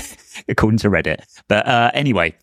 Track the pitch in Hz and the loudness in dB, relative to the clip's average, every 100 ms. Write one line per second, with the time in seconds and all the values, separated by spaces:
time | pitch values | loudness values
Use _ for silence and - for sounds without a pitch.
0 | - - - - - - 110 113 107 85 | -2 -12 -20 -14 -6 0 2 2 2 0
1 | 80 - - - - 104 120 120 120 139 | -2 -6 -10 -12 -2 0 2 2 2 0
2 | 147 95 82 - | 0 0 -2 -4